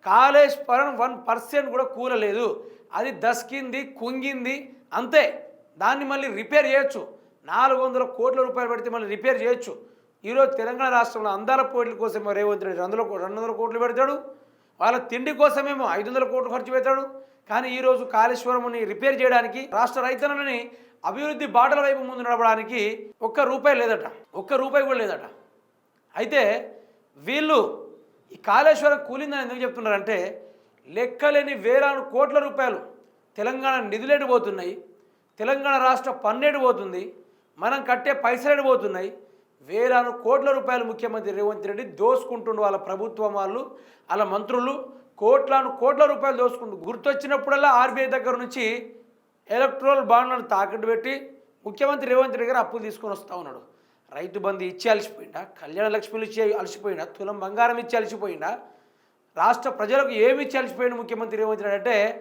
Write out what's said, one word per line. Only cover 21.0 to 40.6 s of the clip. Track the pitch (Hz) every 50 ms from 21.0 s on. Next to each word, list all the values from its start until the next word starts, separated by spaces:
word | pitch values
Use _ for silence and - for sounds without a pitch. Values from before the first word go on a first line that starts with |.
| -
అభివృద్ధి | 170 196 262 294 302 302 - 294 262 202
బాటల | 240 247 277 294 285
వైపు | 277 277 277 269 262 254
ముందు | 254 247 247
నడపడానికి | 240 240 233 233 226 220 220 214 214 254 233 208 214 226 220 - - - _
ఒక్క | - 220 - 294
రూపాయి | 277 254 269 269 - 294 277 240
లేదట, | 240 226 220 - - - - - - _ -
ఒక్క | 196 190 - 285
రూపాయి | 262 262 269 269 285 277
కూడా | 269 262 240 220
లేదట. | 196 165 - - - - - _ _ _ _ _ _ _ _ _ _ _ _ _ _ _
అయితే | 180 240 262 294 277 233 202 220 247 - - - - - _ _ _ _ _ _
వీళ్ళు | 143 143 180 262 302 311 311 311 247 185 - - - - - - - _ _ _ _ _ _
ఈ | - - - 214
కాళేశ్వరం | 202 247 294 311 302 - 269 294 285 277 -
కూలిందని | - 247 269 302 285 285 277
ఎందుకు | 254 240 247 254
చెప్తున్నారంటే | 254 254 247 247 226 220 202 196 196 220 214 180 180 196 - - - - - _ _ _ _ _ _
లెక్కలేని | 131 160 214 247 247 - - 285 294 294 285 285 285 277
వేలాను | 220 190 226 254 269 285 285 277 269 254 277 -
కోట్ల | 247 285 285 285 294
రూపాయలు | 285 285 285 277 262 247 202 - - - - - _ _ _ _ _ _ _
తెలంగాణ | - 208 240 262 262 262 269 262 254 226 202
నిధులేటు | 202 220 247 269 294 285 285
పోతున్నాయి, | 254 247 240 - 208 196 190 180 180 208 - - - _ _ _ _ _ _ _ _ _ -
తెలంగాణ | 214 240 277 277 277 285 277 262 254
రాష్ట్ర | 254 254 254 254 262
పన్నేటు | 254 - - 208 226 247 285 294 285
పోతుంది, | 285 262 247 233 202 202 190 180 180 202 240 - - - _ _ _ _ _ _ 151
మనం | 185 233 269 269 269 -
కట్టే | 254 254 262 277 277
పైసలేటు | 277 - 233 247 247 254 294 294 277
పోతున్నాయి, | 269 262 262 254 208 202 190 185 190 196 - - - _ _ _ _ _ _ _ 139 139
వేలాను | 180 220 240 254 254 247 247 240
కోట్ల | 233 240 233 220 262 269 269 285
రూపాయలు | 269 269